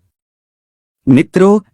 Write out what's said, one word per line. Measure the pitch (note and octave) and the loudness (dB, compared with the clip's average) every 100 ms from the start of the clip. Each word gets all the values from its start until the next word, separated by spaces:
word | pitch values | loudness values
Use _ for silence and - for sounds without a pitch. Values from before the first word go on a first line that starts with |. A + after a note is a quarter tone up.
| _ _ _ _ _ _ _ _ _ _ - | _ _ _ _ _ _ _ _ _ _ -2
મિત્રો, | C3+ - - F#3+ G#3 - | 0 0 -2 0 -2 -6